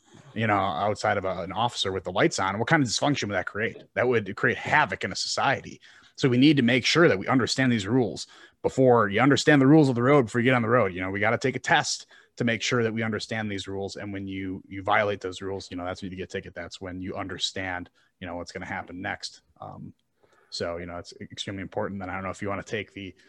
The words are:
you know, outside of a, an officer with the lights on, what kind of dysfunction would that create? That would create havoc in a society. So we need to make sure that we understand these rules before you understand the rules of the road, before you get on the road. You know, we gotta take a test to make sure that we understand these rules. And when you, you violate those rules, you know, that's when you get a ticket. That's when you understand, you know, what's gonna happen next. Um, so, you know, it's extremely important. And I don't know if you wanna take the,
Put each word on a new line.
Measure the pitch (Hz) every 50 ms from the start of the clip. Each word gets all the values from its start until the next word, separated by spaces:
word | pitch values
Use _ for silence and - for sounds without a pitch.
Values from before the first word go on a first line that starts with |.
| _ _ _ - - - -
you | 107 113
know, | 110 104
outside | 98 95 98 78 67 98 107 104 - - 107 101 101
of | 92
a, | 92 - 90 87
an | 87
officer | 92 107 117 120 - - - 98
with | 95 95 87
the | 90 92
lights | 101 131 165 - -
on, | 98 95 98 104
what | 117 -
kind | 165 160 139
of | 113
dysfunction | - - 135 143 143 - -
would | 104 101
that | 92 87
create? | - - 101 110 107 87 - - _ -
That | 95 117
would | 127 123 113 104 92 101
create | - - 127 104 -
havoc | - - - 151 147 101 95 - -
in | 104
a | -
society. | - - - - - 107 139 131 101 - - - - _ - - - _ - _
So | - - 135
we | 120 123
need | 131 151 156 139
to | 120
make | 117 123 127 117
sure | - - 151 175 156
that | 101 92
we | -
understand | - 127 135 110 95 - - 131 127 120
these | 110 95
rules | 98 117 131 123 95 76 - - - - - - - _ _ -
before | 98 - - 135 127 120 117 107 101
you | 98 107
understand | 123 139 139 - - 156 151 139
the | 131
rules | 131 151 160 151 135
of | 127
the | 117 120
road, | 131 147 147 123
before | 104 - 120
you | 117
get | 127 131
on | 123 117
the | 107
road. | 120 127 107 95 87
You | 92
know, | 92 92
we | 98 101
gotta | 104 107 117 117
take | - 131 123
a | 123
test | - - 170 147 131 - - - - _ _ - _ _ _
to | - 123
make | 117 113 107 -
sure | - 131 123 113
that | 110 107
we | 113 113
understand | 110 107 101 - - 117 110 110 107
these | 101 98 95
rules. | 98 98 98 98 95 -
And | - 95 104 98
when | 95 98
you, | 98 95 95 95 95 92 92 - -
you | 95 98 95
violate | 104 104 107 107 101 104 95
those | - 92 90 - 95
rules, | 95 98 95 - -
you | 95
know, | 90 87
that's | 90 92 - 101
when | 92
you | 92
get | 92 90
a |
ticket. | - - 98 87 90 -
That's | 90 85 82 - -
when | 98 92 90 92
you | 92 95 -
understand, | 95 98 92 92 87 - - - 98 95 92 90 87 87 - _ _ _ _ _ -
you | 92
know, | 87 87
what's | 87 85 - -
gonna | 95 85
happen | 80 104 92 85 - 90 90
next. | 98 101 98 - - - - - _ _ _ -
Um, | - 104 101 - - 98 - _ _ _ _ _ _ _ _ _ _ _
so, | - - 101 87 85
you | 85 90
know, | 87 85 87
it's | 85 - - -
extremely | 104 - - - - - 101 95 92
important. | - - 120 107 90 101 98 90
And | 90
I | 90
don't | 95 95
know | 92
if | 90 - 101
you | 98
wanna | 98 95 87
take | - - 107 98 - -
the, | 98 98 92 - _ _